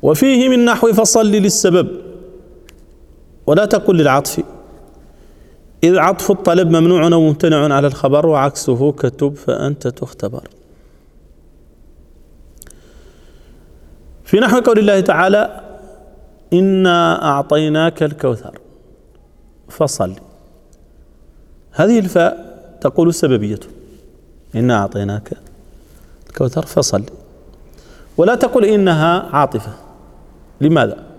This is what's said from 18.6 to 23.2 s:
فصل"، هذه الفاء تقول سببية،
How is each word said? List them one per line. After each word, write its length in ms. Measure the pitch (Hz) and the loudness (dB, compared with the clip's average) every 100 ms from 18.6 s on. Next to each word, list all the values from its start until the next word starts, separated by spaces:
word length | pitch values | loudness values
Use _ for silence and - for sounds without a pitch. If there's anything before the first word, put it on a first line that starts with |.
| - - _ - _ _ _ _ - _ - | -20 -20 _ -20 _ _ _ _ -20 _ -20
فصل"، 440 | - 151 - 92 95 - - - _ _ - - _ - _ - - - - _ | -4 -4 -2 -6 -8 -20 -20 -20 _ _ -20 -20 _ -20 _ -20 -20 -20 -20 _
هذه 280 | - 180 233 | -2 2 2
الفاء 600 | 185 180 170 - - - - - | 2 0 0 -2 -16 -20 -20 -6
تقول 320 | 139 - 165 | -4 0 0
سببية، 460 | 165 | 0